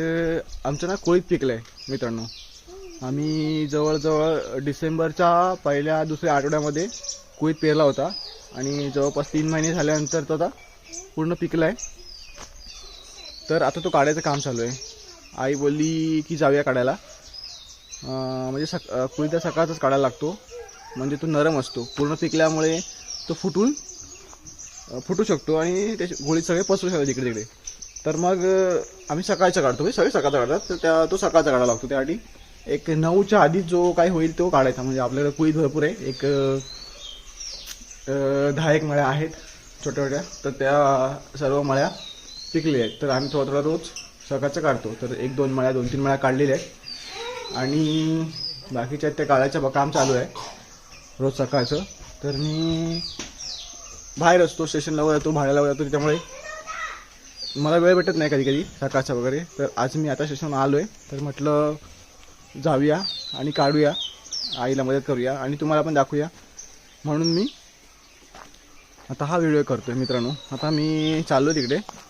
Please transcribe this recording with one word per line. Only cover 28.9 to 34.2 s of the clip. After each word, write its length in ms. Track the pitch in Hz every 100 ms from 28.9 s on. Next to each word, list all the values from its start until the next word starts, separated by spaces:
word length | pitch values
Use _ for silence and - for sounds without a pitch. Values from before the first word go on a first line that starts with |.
| - -
आम्ही 140 | 151
सकाळचा 360 | 190 175 185 180
काढतो, 220 | 143 123
म्हणजे 140 | 170 262
सगळे 140 | 180
सकाळचा 280 | 202 139 139
काढतात, 220 | 120 175 -
तर 60 |
त्या, 360 | 175 165 160 160
तो 60 | 190
सकाळचा 340 | 147 165 151
काढायला 160 | 127 123
लागतो. 220 | 117 127
त्यासाठी 280 | 139 135 214 - - - - -
एक 240 | 143 -
नऊच्या 520 | 156 160 190 196 208
आधी 200 | 147 180
जो 300 | 165 175 175
काही 180 | 175 170
होईल 280 | 170